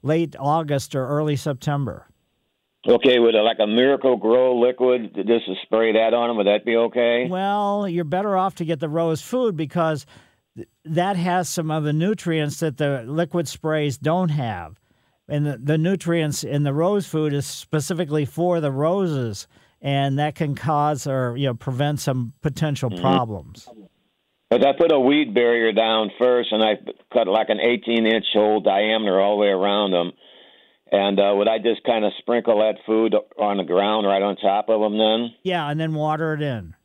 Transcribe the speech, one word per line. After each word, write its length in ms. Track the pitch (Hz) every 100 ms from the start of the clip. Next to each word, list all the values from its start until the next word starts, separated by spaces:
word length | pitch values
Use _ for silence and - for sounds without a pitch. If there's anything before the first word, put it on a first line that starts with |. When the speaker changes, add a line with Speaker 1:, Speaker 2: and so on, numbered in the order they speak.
Speaker 1:
late 340 | 131 160 165 -
August 560 | 139 156 156 143 -
or 120 | 143 131
early 280 | 147 151 143
September. 680 | - 135 - 143 131 - - _ _ _ _ _ _ _ -
Speaker 2:
Okay, 320 | 117 135 123
with 160 | 117
a, 80 | 110
like, 160 | 107 113
a 60 | 107
Miracle-Gro 920 | 110 131 135 131 120 104 123 131 123
liquid, 560 | 120 127 127 123 110 - 98
just 200 | 117 -
to 80 | 92
spray 300 | - 110 113
that 200 | 110 113
on 160 | 117 120
'em, 80 | 117
would 100 | 101
that 180 | 104 123
be 100 | 117
okay? 500 | 117 120 120 120 139
Speaker 1:
Well, 600 | 185 196 202 202 202 202
you're 160 | 175
better 320 | 165 180 208 190
off 180 | 190 -
to 80 | 160
get 140 | 165
the 80 | 160
rose 320 | 156 165 156
food 340 | - 254 240 165
because 480 | 156 175 160 156 - - _ _ _
th-, 140 | - - _
that 320 | 156 160 180 196
has 320 | 175 180 175
some 220 | - 160
of 140 | 156
the 100 | 151
nutrients 680 | 151 175 220 175 160 147 139
that 160 | 165 127
the 280 | 147 139 117
liquid 420 | 151 170 175 156
sprays 480 | - 160 156 147 127
don't 320 | 151 170 180
have. 480 | 151 120 95 82 101 _ _ _ _ _
And 180 | 147 147
the, 100 | 127
the 220 | 135 156
nutrients 680 | 165 196 170 170 156 139
in 200 | 131 143
the 100 | 147
rose 320 | 139 170 208 -
food 260 | 160 156
is 140 | 143 139
specifically 800 | - - 156 143 165 170 151 143
for 340 | - 175 175
the 100 | 151
roses, 760 | 135 151 190 190 147 120 98 - _ _ _
and 380 | 139 139 139 135
that 160 | 151
can 200 | 147 156
cause 520 | 135 135 151 147 147 147
or, 280 | 135 127 120
you 80 | 139
know, 80 |
prevent 460 | 117 - 123 143 147
some 340 | - 131 120 -
potential 480 | 156 135 156 139 127
Speaker 2:
Mm-hmm. 100 | 92
Speaker 1:
problems. 680 | 131 135 117 101 73 - - - 202 _ _ _ _ _ _
Speaker 2:
But 140 | 117
I 80 | 135
put 180 | 135 165
a 80 | 151
weed 340 | 131 147 139
barrier 380 | 104 120 120 113
down 380 | 104 110 110 107 -
first, 340 | 123 123 113
and 100 | 107
I 160 | 110 104 - - _
cut, 140 | 123 104
like, 220 | 104 107
an 100 | 107
eighteen 460 | 90 120 107 117 110
inch 200 | 113 -
hole 260 | 107 107 107
diameter 580 | 101 98 107 110 107 92
all 180 | 98 104
the 40 |
way 80 | 104
around 460 | 95 98 101 101
'em. 180 | 90 87 - - - - _ _ _ _
And, 260 | 101 98 98
uh, 140 | 101
would 140 | 101 101
I 100 | 113
just 240 | 107 107
kinda 280 | - 113 104 -
sprinkle 400 | - 120 110 104
that 180 | 107 107 -
food 300 | 110 113 107 - -
on 200 | 104 101
the 80 |
ground 420 | 90 87 101 110 101
right 160 | 98
on 140 | 101 95
top 320 | 104 98 107
of 120 | 110
'em 160 | 107 107
then? 380 | 110 110 120 -
Speaker 1:
Yeah, 260 | 185 180 147
and 120 | 151
then 140 | 160
water 400 | 156 151 151 160
it 80 | 151
in. 320 | 147 120 85 -